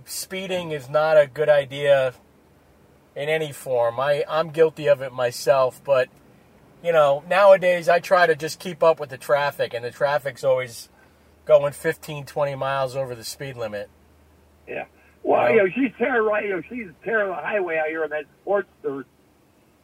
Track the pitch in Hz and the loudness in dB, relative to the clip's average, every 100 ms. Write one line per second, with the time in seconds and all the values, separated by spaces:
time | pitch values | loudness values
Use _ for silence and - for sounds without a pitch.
0 | 131 - - 190 190 185 170 151 127 151 | -14 -14 -10 -10 -6 -6 -6 -8 -4 0
1 | 156 156 143 120 151 147 135 139 143 139 | 4 4 4 2 4 4 2 0 2 4
2 | 131 - _ _ _ _ _ _ _ _ | 2 -4 _ _ _ _ _ _ _ _
3 | _ - 147 160 156 135 139 123 117 120 | _ -8 -4 -2 -4 -10 -2 0 0 0
4 | 139 147 160 156 160 151 160 156 143 139 | 0 0 -2 -4 -2 2 2 2 0 0
5 | 135 127 123 - - 139 131 - - 135 | -2 -4 -4 -2 2 2 2 -2 0 2
6 | 131 _ _ _ _ _ _ _ 170 165 | 2 _ _ _ _ _ _ _ 0 4
7 | 143 143 175 180 202 190 180 175 165 170 | 4 2 0 4 8 8 4 0 2 0
8 | - 185 170 151 156 - 190 165 165 160 | 2 4 4 2 -6 -8 -12 0 2 2
9 | 143 131 - 143 143 - 120 117 120 - | -4 -10 -2 0 0 -2 -6 -6 -10 -4
10 | 143 147 139 120 139 127 123 113 - _ | -2 -2 -4 -4 0 0 -2 -12 -20 _
11 | _ _ _ _ - 151 143 - 165 156 | _ _ _ _ 4 4 4 -4 -6 -6
12 | - 147 135 - 143 135 135 135 131 135 | -8 -12 -8 -4 -4 -2 -4 -2 -2 -4
13 | 131 120 110 - 139 120 110 104 104 _ | -8 -10 -12 -12 -12 -10 -8 -8 -12 _
14 | _ _ _ _ _ _ - - - _ | _ _ _ _ _ _ -16 -14 -14 _
15 | _ _ - - - 226 190 233 262 - | _ _ 0 2 4 4 2 0 -4 -2
16 | 262 240 220 208 208 185 - 240 196 147 | -2 0 0 -2 -4 -6 -8 -12 -14 -14
17 | 190 226 196 147 156 208 180 160 156 160 | -4 -2 -2 -6 -4 -4 -2 -4 -4 -4
18 | 151 151 147 _ - 202 190 _ 147 139 | -6 -6 -10 _ -4 -4 -4 _ -10 -10
19 | 123 _ _ _ _ _ _ _ | -12 _ _ _ _ _ _ _